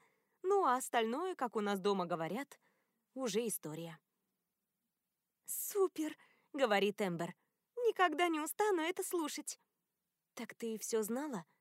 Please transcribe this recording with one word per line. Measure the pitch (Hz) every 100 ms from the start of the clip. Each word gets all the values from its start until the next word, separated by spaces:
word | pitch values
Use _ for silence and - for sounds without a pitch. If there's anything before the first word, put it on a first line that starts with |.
| _ _ _ _
ну | 370 403
а | 302 254
остальное, | - 240 226 262 269
как | - 233 220
у |
нас | 202 196
дома | 202 196 175
говорят, | 170 160 214 285 - _ _ _ _ _
уже | 262 247 202 233
история. | - 151 156 165 160 _ _ _ _ _ _ _ _ _ _ _ _ _ _ -
«Супер!» — | - - 415 370 - 311 - _ _ _
говорит | 285 254 202 202 196
Эмбер. | 196 165 170 - _ _ _ - 466
«Никогда | - 359 311 349
не | 320
устану | 320 - 427 349
это | 320 370
слушать». | - 349 294 - - - _ _ _ _ _ _ _
«Так | - 226
ты | - 233 214
все | - 226
знала? | 208 240 302 208 - _